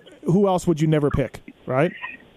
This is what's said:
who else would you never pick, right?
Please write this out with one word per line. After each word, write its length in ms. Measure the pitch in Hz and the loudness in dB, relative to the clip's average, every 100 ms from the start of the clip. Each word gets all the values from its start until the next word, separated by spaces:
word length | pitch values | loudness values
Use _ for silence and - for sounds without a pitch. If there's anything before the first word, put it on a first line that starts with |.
| - - - | -10 -10 0
who 220 | 180 196 | 2 4
else 200 | 180 180 | 2 0
would 140 | 151 | 0
you 60 | 156 | 2
never 220 | 151 143 | 2 2
pick, 320 | 147 117 - - - - | 0 -4 -6 -20 -16 -4
right? 260 | 131 175 - - - - | -2 -2 -4 -14 -16 -20